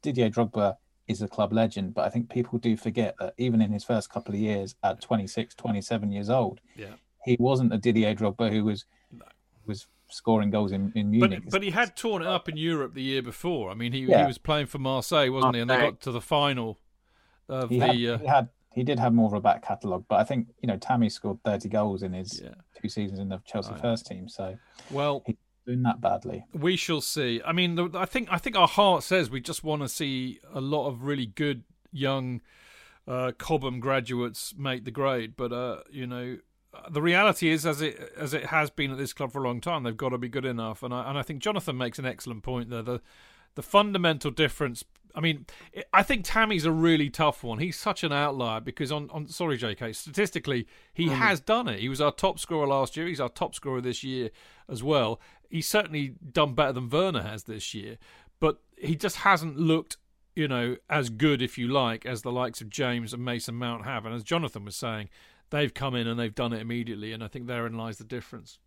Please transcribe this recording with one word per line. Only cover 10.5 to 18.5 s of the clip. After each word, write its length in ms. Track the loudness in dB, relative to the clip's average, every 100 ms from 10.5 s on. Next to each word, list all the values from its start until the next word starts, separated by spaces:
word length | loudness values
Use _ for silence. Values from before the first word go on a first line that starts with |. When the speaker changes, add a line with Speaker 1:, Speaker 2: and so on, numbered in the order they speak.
Speaker 1:
goals 200 | 2 2
in, 220 | 0 0 0
in 120 | 2 6
Speaker 2:
But, 100 | 4
Speaker 1:
Munich. 180 | 2 -2
Speaker 2:
but 120 | -2
he 80 | 0
had 240 | 0 0 -2
torn 240 | -2 -2
it 60 | -2
up 200 | -2 -4
in 80 | -4
Europe 380 | -2 0 -2
the 80 | -4
year 200 | -2 -2
before. 480 | -4 -6 -2 -2 -4
I 40 |
mean, 180 | -4 -4
he, 100 | -2
he 100 | 6
Speaker 1:
Yeah. 160 | 6 6
Speaker 2:
was 100 | 0
playing 300 | 0 0 0
for 100 | -2
Marseille, 520 | 0 0 2 4 4
wasn't 240 | 4 4 4
he? 60 |
And 80 | 2
they 60 | 4
Speaker 3:
Marseille. 160 | 4
Speaker 2:
got 100 | 0
to 100 | -6
the 100 | -6
final 580 | 0 2 2 0 -4 -8 _ _ _ _ _ _ -8
of 200 | -4 0
Speaker 1:
He 100 | 4
Speaker 2:
the, 60 | 4
Speaker 1:
had, 80 | 4 2
Speaker 2:
uh, 120 | 0
Speaker 1:
he 60 | 4
had, 220 | 4 4